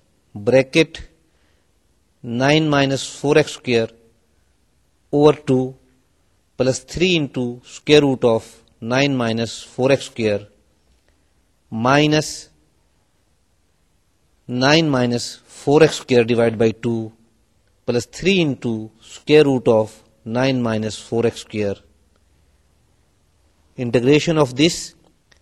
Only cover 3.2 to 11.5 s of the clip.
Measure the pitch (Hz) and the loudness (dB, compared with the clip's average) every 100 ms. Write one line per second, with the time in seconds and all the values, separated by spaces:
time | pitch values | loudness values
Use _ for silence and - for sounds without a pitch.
3.2 | 139 151 147 - - 117 113 - _ _ | 0 2 0 -6 -2 -2 -2 -8 _ _
4.2 | _ _ _ _ _ _ _ _ _ 147 | _ _ _ _ _ _ _ _ _ 2
5.2 | 151 147 - 127 131 135 _ _ _ _ | 4 2 0 -2 -2 -10 _ _ _ _
6.2 | _ _ _ - 127 127 - 151 185 170 | _ _ _ -4 -2 -2 -8 -2 0 0
7.2 | 139 131 120 123 - - - 147 143 123 | -2 -6 -6 -8 -18 -8 4 4 4 2
8.2 | 120 113 - - _ _ 113 127 143 131 | 0 0 -4 -20 _ _ -4 0 0 0
9.2 | 113 113 113 - - - 131 131 - - | -2 -2 -6 -10 -12 -4 0 0 -4 -6
10.2 | 110 101 104 _ _ _ _ _ _ _ | -4 -4 -8 _ _ _ _ _ _ _
11.2 | _ _ _ | _ _ _